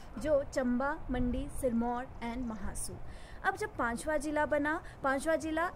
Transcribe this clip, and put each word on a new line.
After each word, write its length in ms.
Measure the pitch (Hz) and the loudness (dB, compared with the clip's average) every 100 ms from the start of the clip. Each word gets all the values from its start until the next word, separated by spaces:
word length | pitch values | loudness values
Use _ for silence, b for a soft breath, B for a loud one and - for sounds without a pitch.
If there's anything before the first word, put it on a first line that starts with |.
| B 226 | B -4
जो 240 | 277 285 | 4 4
चंबा, 560 | 277 294 247 247 233 330 - | 4 0 2 2 2 0 -2
मंडी, 360 | 254 247 247 277 - | 0 2 0 -2 0
सिरमौर 440 | 262 233 240 240 254 | 2 2 2 0 -4
and 320 | - 233 240 | -6 -6 -4
महासू। 580 | 240 214 202 - - 180 - B B B 381 | -4 -4 -4 -4 -6 -6 -8 B B B 0
अब 100 | 381 | 0
जब 200 | 427 - | -4 0
पांचवा 420 | 240 240 311 302 | 0 0 0 0
ज़िला 280 | 302 302 302 | 2 2 4
बना, 380 | 294 294 330 B B | 4 2 0 B B
पांचवा 320 | 269 269 311 320 | 0 2 2 0
ज़िला 360 | 311 311 349 | 2 0 0